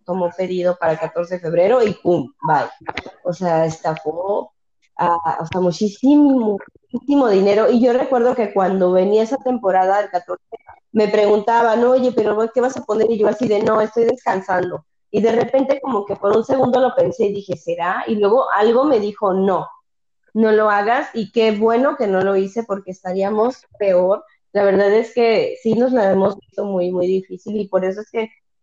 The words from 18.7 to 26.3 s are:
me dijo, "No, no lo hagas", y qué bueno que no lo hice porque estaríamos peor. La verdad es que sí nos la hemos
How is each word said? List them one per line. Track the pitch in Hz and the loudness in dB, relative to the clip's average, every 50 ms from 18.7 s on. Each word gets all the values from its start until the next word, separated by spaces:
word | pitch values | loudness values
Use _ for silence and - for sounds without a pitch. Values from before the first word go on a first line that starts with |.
| 226 254 277 | 2 2 2
me | 302 262 214 | 2 2 0
dijo, | 202 208 202 - 214 190 185 | 0 -4 -6 -4 -2 0 0
"No, | 190 190 196 185 160 - - - _ _ _ _ _ _ _ _ _ _ _ - | 0 0 0 0 -2 -4 -8 -16 _ _ _ _ _ _ _ _ _ _ _ -2
no | 220 220 220 | 0 2 2
lo | 214 214 214 208 | 4 2 2 2
hagas", | 202 202 202 220 240 277 302 - - | 2 0 0 0 -2 -2 -2 -6 -8
y | 233 202 196 | -8 -8 -4
qué | - 233 220 220 | 0 0 2 2
bueno | 214 202 220 226 226 240 269 294 294 | 0 0 0 2 2 2 0 0 0
que | - 240 | -2 -2
no | 202 190 185 | 0 0 0
lo | 190 196 196 | 0 0 0
hice | 190 196 196 - 233 226 | 0 -2 -2 -6 -8 -6
porque | - 196 202 196 185 | -6 -8 -8 -8 -14
estaríamos | 185 _ - 185 180 196 196 202 214 214 220 254 262 - _ _ _ - | -16 _ -10 -8 -4 -4 -2 -2 0 0 0 0 -2 -6 _ _ _ -4
peor. | 208 196 180 180 180 185 202 214 - _ _ _ _ _ | 0 2 2 2 2 2 0 -2 -4 _ _ _ _ _
La | - 202 202 | -2 0 2
verdad | 202 190 190 202 202 | 2 2 4 2 4
es | 208 226 233 - - | 2 2 0 0 -2
que | 247 233 226 220 185 147 - - - | 0 2 2 2 2 0 -2 -6 -4
sí | - 226 220 | -2 -2 0
nos | 226 247 262 | 2 2 2
la | 254 240 202 190 | 2 2 2 2
hemos | 190 190 190 208 | 2 2 0 0